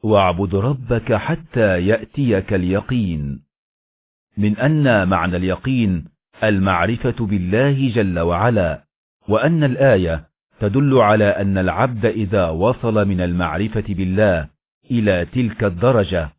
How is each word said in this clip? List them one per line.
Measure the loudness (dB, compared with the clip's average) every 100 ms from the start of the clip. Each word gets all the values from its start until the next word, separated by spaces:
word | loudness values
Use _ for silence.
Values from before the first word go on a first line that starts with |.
"واعبد | 2 2 2 0 -2
ربك | 0 -2 -4 -4 -4 0
حتى | -2 -2 -6 -6 0 2 2 0
يأتيك | 0 -2 -2 0 0 0
اليقين"، | -2 0 -2 -2 -4 -2 -4 -6 -10 _ _ _ _ _ _ _ _ _ -2
من | -2 0
أن | 0 2 2 2 2
معنى | 0 0
اليقين | -2 -2 -4 -2 0 0 -2 -6 _ _ -4
المعرفة | 0 2 2 0 0 -2 -4 -4
بالله | -2 -2 0 0 2 2 0
جل | 0 0 0
وعلا، | -2 0 2 2 0 -4 _ _ _ _ -2
وأن | 0 2 2
الآية | 0 2 4 4 2 -4 -10 _ _ _
تدل | -2 2 4 4
على | 4 4
أن | 2 2 0 0
العبد | 0 0 -2 0
إذا | -2 -2 -2 0 0
وصل | 0 0 0 0 0 0
من | 0
المعرفة | -2 -2 -2 -4 -4 -4 -6
بالله | -4 -2 2 2 0 -4 _ _ _ _
إلى | 0 0 0
تلك | -2 -4 -4 -2
الدرجة | -4 0 2 2 0 -4 -6